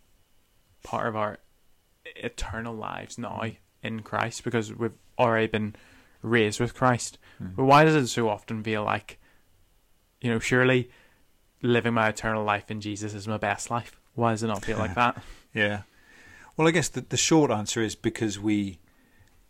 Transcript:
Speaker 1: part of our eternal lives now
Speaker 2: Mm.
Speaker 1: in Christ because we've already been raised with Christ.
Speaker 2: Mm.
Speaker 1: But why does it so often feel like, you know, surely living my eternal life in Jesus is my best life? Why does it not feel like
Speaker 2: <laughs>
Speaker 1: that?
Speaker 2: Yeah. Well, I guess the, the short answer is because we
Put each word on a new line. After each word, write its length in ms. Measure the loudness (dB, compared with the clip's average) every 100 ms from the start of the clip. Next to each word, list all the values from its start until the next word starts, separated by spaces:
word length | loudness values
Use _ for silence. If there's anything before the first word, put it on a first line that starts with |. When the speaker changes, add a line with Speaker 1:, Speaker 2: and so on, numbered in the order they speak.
| _ _ _ _ _ _ _ _
Speaker 1:
part 240 | -8 -4 -4
of 80 | -2
our 240 | -4 -6 _ _ _ _ _ _ -20 -12
eternal 580 | -10 -8 -8 -8 -8 -8
lives 420 | -10 -10 -12 -12
now 220 | -10 -6
Speaker 2:
Mm. 160 | -8 -10 _ _
Speaker 1:
in 180 | -10 -10
Christ 420 | -6 -4 -4 -4
because 300 | -2 -2 -2
we've 180 | -4 -6 -6 _ 2
already 300 | 4 4 2
been 280 | 0 -4 -8 -20 -20 _ _
raised 380 | 0 4 4 2
with 140 | -4 2
Christ. 420 | 2 2 -2 -12 -20 -16
Speaker 2:
Mm. 140 | -10 0
Speaker 1:
But 100 | 6
why 180 | 8
does 120 | 8 6
it 120 | 2
so 220 | 0 0
often 340 | 0 -4 -6
feel 200 | -2 -2
like, 360 | -2 -4 -6 -20 _ _ _ _ _ _ _ _ _ _
you 80 | -2
know, 100 | -2
surely 500 | 2 4 4 4 0 -12 _ _ _ _ _ _
living 320 | 0 2 2
my 160 | 2 2
eternal 340 | 0 -2 -2
life 260 | 0 -2 -2
in 120 | -8
Jesus 320 | -8 -8 -8
is 140 | -8 -6
my 100 | -2
best 320 | -2 -4 -4
life? 300 | -6 -6 -16 _ -2
Why 160 | 0
does 120 | 0
it 40 | -2
not 180 | -4 -4
feel 120 | -4
like 180 | -4 0
Speaker 2:
<laughs> 60 |
Speaker 1:
that? 200 | 0 0 -12 -20 _
Speaker 2:
Yeah. 300 | 0 0 0 -10 _ _ -20 -20 -20 -12 0
Well, 100 | 2
I 40 |
guess 180 | 2 -2
the, 120 | -6
the 160 | -6 -2
short 340 | 4 4 4
answer 300 | 2 -2 -2
is 140 | -2 -2
because 440 | -4 -2 -4 -2
we 400 | 0 0 0 -8 _ _ _ _ -20 _ _